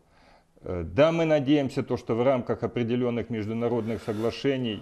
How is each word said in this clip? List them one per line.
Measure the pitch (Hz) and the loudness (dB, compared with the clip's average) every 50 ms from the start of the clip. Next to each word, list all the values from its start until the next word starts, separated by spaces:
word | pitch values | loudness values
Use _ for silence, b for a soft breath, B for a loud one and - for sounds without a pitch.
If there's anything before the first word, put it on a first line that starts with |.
| _ b b b b b b b b b _ _ - | _ b b b b b b b b b _ _ -8
Э, | - 90 90 85 | -6 -4 -4 -4
да, | 82 85 107 143 160 | -2 2 4 4 4
мы | 165 165 165 | 4 4 2
надеемся, | 160 156 151 135 127 151 147 139 127 - 143 123 | 4 4 2 4 4 2 2 2 0 -2 -4 -4
то, | - 127 | -2 -4
что | 117 - - 120 | -4 -2 -2 0
в | 113 123 | 2 4
рамках | 135 135 123 113 - 117 104 - | 2 2 2 0 -2 -4 -2 -2
определённых | 113 - 127 120 110 120 123 123 123 120 120 104 - | -4 -2 -2 -2 0 0 0 0 0 0 -2 -4 -4
международных | 120 110 104 104 113 113 117 120 120 120 107 110 117 101 - | -4 -4 -4 -4 -2 -2 0 0 0 0 -2 -2 -4 -4 -4
соглашений, | - 110 104 110 117 107 - - 139 139 131 127 117 107 95 | -4 -4 -2 -2 -2 -2 -2 0 0 0 0 0 -2 -4 -6